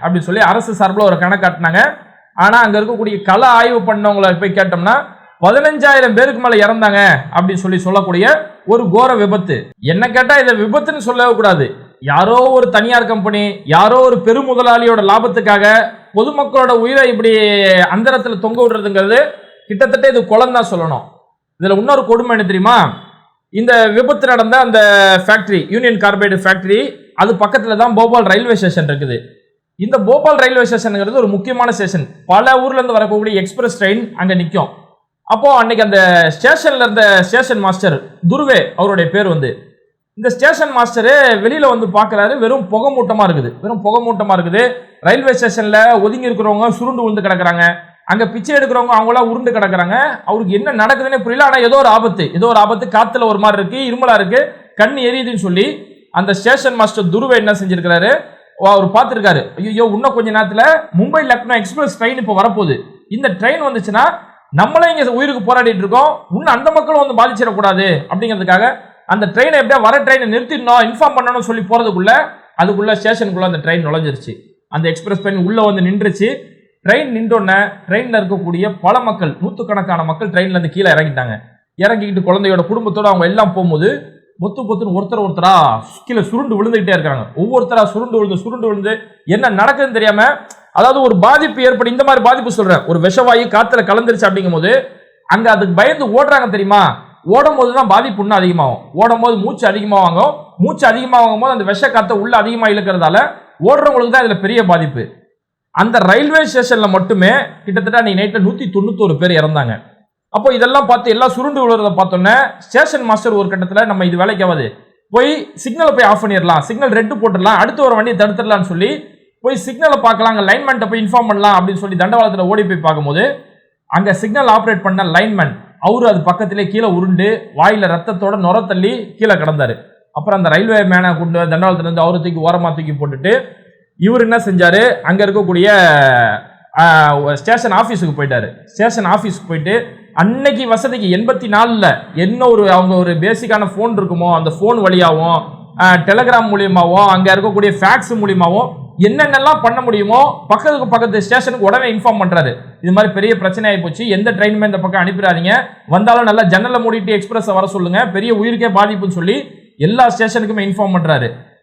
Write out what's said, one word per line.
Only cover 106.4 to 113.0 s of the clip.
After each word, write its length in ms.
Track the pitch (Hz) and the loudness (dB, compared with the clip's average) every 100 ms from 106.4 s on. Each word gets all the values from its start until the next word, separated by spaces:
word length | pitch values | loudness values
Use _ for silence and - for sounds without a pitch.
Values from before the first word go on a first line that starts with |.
| 311 | 2
ஸ்டேஷன்ல 420 | 254 247 240 208 | -2 0 0 2
மட்டுமே 420 | 185 185 208 185 262 - - 202 | 0 0 2 2 2 -2 -12 -6
கிட்டத்தட்ட 320 | 196 196 233 | -4 0 0
அன்னைக்கு 260 | 226 190 | 0 -2
நைட்ல 180 | 208 214 | -2 0
நூத்தி 240 | 190 - 240 | -2 -2 -4
தொண்ணூத்தோரு 480 | 196 208 185 202 143 | -4 -4 -2 -2 0
பேர் 140 | 180 | 0
இறந்தாங்க. 420 | 165 156 156 120 110 - _ _ _ _ | 0 0 -2 -4 -8 -12 _ _ _ _
அப்போ 200 | 208 269 | -2 0
இதெல்லாம் 320 | 254 247 277 220 | 2 2 0 2
பார்த்து 240 | 240 240 | 0 2
எல்லாம் 200 | 220 254 | 0 0
சுருண்டு 320 | 247 269 285 | 0 -4 -2
விழுறத 280 | 247 226 208 170 | 0 0 0 0
பார்த்தோன்னே 360 | 180 180 190 240 269 - | -2 0 2 2 0 -6
ஸ்டேஷன் 480 | - 247 311 294 | -4 0 0 -2